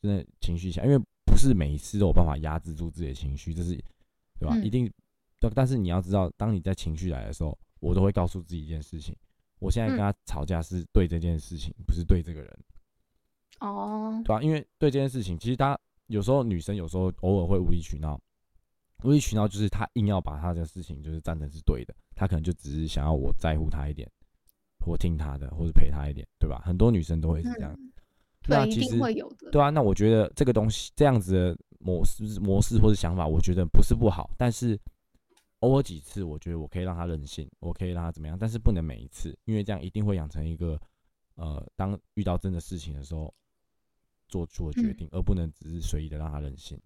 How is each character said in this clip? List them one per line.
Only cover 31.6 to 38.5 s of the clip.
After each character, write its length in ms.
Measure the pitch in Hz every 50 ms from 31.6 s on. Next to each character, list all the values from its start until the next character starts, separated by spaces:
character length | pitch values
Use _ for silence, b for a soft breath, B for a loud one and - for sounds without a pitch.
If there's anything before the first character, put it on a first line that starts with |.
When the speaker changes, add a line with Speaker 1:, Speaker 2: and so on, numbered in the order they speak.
| - _ _ _
Speaker 1:
模 240 | - 92 90 85 -
式， 340 | - - - 104 107 107 95
模 240 | 98 98 95 101
式 160 | 110 - 117 107
或 100 | 101 107
者 60 | 101
想 220 | - - 82 87
法， 100 | 92 82
我 140 | 78 78 82
觉 120 | - 90
得 140 | 90 90 90
不 160 | 82 - -
是 120 | - - 120
不 120 | 113 117 107
好， 220 | 92 - - - - -
但 120 | 123 120
是 280 | 113 - 123 120 107 101 - - _ _ _ _ _ _ _ _ _ _ _ _ _ _
偶 160 | - 127 135
尔 60 | 139
几 160 | 135 - 90 78
次， 240 | 73 - - 101
我 160 | 95 82 76 76
觉 120 | - 87
得 60 | 85 82
我 100 | 78 71
可 120 | - 90
以 40 | 90
让 100 | 92 90
她 100 | 85 85
任 220 | 87 82 76 71
性， 240 | 69 - - 76 67 _ _
我 140 | - 87
可 120 | 82 - 95
以 60 | 90
让 140 | 90 85 85
她 80 | 82
怎 100 | 80 -
么 60 | 78 76
样， 100 | 80 92
但 100 | 110
是 100 | 113